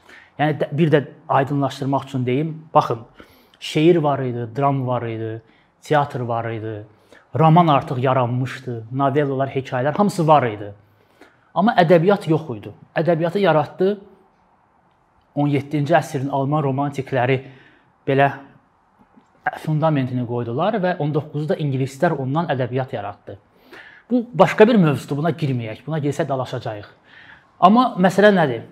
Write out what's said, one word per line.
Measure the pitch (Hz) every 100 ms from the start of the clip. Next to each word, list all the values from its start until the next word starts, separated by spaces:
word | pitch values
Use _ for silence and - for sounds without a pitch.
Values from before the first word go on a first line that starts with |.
| _ - - -
Yəni | 151 147
də, | 147
bir | 143 165
də | 147 127 - -
aydınlaşdırmaq | 131 139 143 135 - 135 139 -
üçün | 131 123
deyim, | 127 160 156 -
baxın, | 151 - 113 - - - _ _ _
şeir | - 156 160 170
var | 147 139 127
idi, | 120 117 110
dram | 139 135 127
var | 120 117
idi, | 113 110 110 - _ _ _ -
teatr | 147 143 127 120
var | 117 117
idi, | 113 110 104 107 _ _ - _ 120
roman | 160 165 165
artıq | 135 - 127
yaranmışdı, | 131 131 120 123 127 - - 117 110
novellalar, | 131 139 135 139 131 135
hekayələr, | 135 131 127 139 147
hamısı | 208 - 156
var | 147 123
idi. | 104 104 - _ _ _ _ - _ _ 165
Amma | 208 -
ədəbiyyat | 165 175 175 196 151
yox | 156 - 107
idi. | 107 - - -
Ədəbiyyatı | 165 165 170 202
yaratdı | 185 156 147 - 185 202 - - _ _ _ _ _ _ _ _ _ _ _ 143
on | 147
yeddinci | 139 135 151 143 165
əsrin | - 139 139
Alman | 139 139 151
romantikləri, | 143 131 143 139 127 131 123 131 - - _ _ _ _ -
belə | 135 139 - - _ _ _ _ _ _ _ _ _ - -
fundamentini | - 151 160 143 127 127 117
qoydular | 120 117 123 190 220
və | 180 175
on | 147
doqquzda | 147 - 147 156 190
ingilislər | 147 131 131 - 175 143
ondan | 131 151 160
ədəbiyyat | 131 127 127 131 117
yaratdı. | 101 - - 101 _ _ _ - - - -
Bu | 247 226
başqa | 156 180 - 214
bir | 226
mövzudur, | 156 127 - 143
buna | 165
girməyək, | - 143 123 113 - -
buna | 156
girsək | 143 - 151
dalaşacağıq. | 131 123 127 123 104 - _ _ - - - _ -
Amma | 175 233 254 175
məsələ | 185 - 208 196
nədir? | 151 117 -